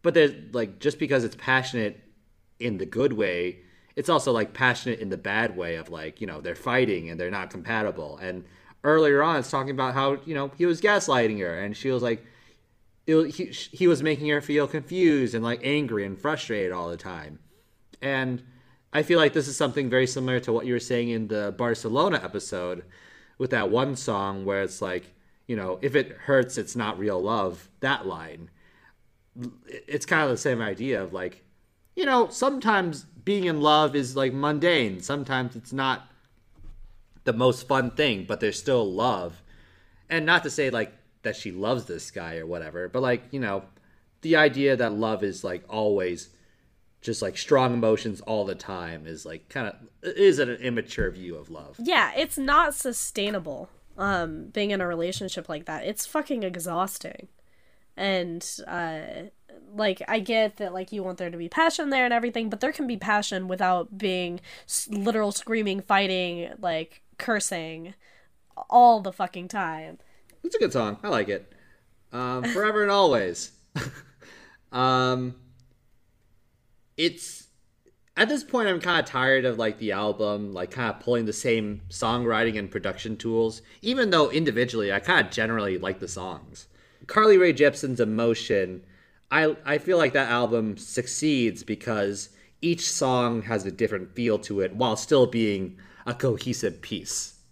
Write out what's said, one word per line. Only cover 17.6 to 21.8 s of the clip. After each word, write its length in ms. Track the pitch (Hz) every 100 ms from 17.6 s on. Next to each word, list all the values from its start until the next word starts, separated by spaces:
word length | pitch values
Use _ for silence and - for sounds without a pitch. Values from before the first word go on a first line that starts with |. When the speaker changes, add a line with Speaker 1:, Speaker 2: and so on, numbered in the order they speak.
| _ _ _ -
Speaker 1:
And 380 | 135 135 127 123 - - _ _ _
I 120 | 151
feel 160 | 156 170
like 140 | 151
this 140 | 160 135
is 80 | 131
something 320 | 143 131 131
very 200 | 127 131
similar 320 | 135 127 127
to 120 | 120
what 140 | 113 127
you 80 |
were 60 | 120
saying 300 | - 123 120
in 180 | 113 107
the 260 | 107 101 95
Barcelona 640 | 120 113